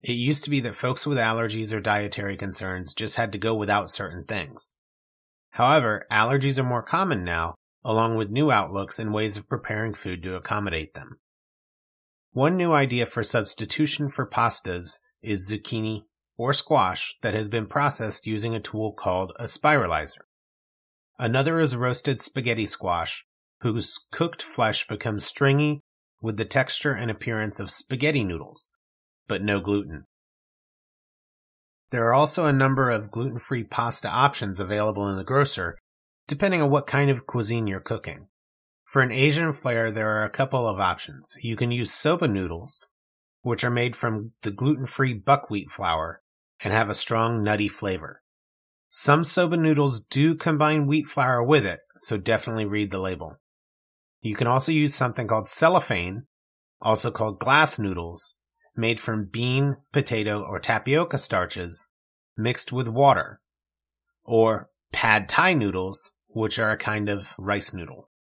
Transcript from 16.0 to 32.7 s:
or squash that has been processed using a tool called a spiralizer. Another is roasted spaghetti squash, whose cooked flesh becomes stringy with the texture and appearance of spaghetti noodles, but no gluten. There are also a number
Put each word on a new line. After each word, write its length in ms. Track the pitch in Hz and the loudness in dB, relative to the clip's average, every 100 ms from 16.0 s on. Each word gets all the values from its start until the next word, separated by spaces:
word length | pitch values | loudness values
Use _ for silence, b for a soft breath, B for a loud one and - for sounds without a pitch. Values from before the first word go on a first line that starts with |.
| - _ _ - | -10 _ _ -6
or 160 | 120 | 0
squash 640 | 143 - 147 92 90 - - | 0 2 4 4 0 -8 -4
that 140 | 117 104 | -2 -2
has 140 | 104 | -2
been 180 | 113 107 | -4 -2
processed 580 | - 143 - 110 - - | 0 0 0 -4 -4 -4
using 300 | 110 113 113 | -4 -4 -6
a 40 | |
tool 340 | - 107 110 | -6 -6 -6
called 380 | 104 101 92 95 - | -4 -2 -2 -2 -8
a 60 | |
spiralizer. 800 | 113 - 151 151 95 80 76 - - _ _ _ _ _ _ _ _ _ | -6 0 2 4 2 0 -4 -12 -20 _ _ _ _ _ _ _ _ _
Another 400 | 123 127 139 165 | 0 2 2 2
is 160 | 156 120 | 2 2
roasted 440 | 123 123 - 127 | -2 0 -2 -2
spaghetti 460 | - - 120 113 104 | -2 -2 -2 -2 -2
squash, 600 | - 95 87 82 - _ _ _ _ | -4 -2 -2 -4 -8 _ _ _ _
whose 400 | 120 113 - - _ | -2 -2 -4 -8 _
cooked 300 | - 165 - | -2 -2 -2
flesh 460 | - - 113 104 - | -12 -2 0 0 -4
becomes 360 | 110 117 104 | -6 -4 -4
stringy 580 | - - 139 139 151 147 _ _ _ _ | -4 2 4 4 2 -2 _ _ _ _
with 180 | 113 104 | -8 -4
the 80 | 110 | -2
texture 480 | 135 131 - 151 | 0 0 -2 -2
and 180 | 127 117 | -2 -4
appearance 480 | 107 - 113 107 - | -4 -4 -4 -4 -6
of 100 | 98 | -4
spaghetti 540 | - - 131 147 147 | -4 -4 -2 0 2
noodles, 500 | 101 85 71 - - _ _ _ _ _ _ | 0 -4 -8 -12 -14 _ _ _ _ _ _
but 160 | 104 | -4
no 160 | 101 101 | 0 0
gluten. 460 | 92 101 98 78 - _ _ _ _ _ _ _ _ _ _ _ _ _ _ _ _ _ _ | 2 -2 -2 -12 -16 _ _ _ _ _ _ _ _ _ _ _ _ _ _ _ _ _ _
There 160 | 123 117 | 0 4
are 60 | |
also 340 | 127 147 165 160 | 6 4 2 4
a 60 | |
number 360 | 139 135 | 6 4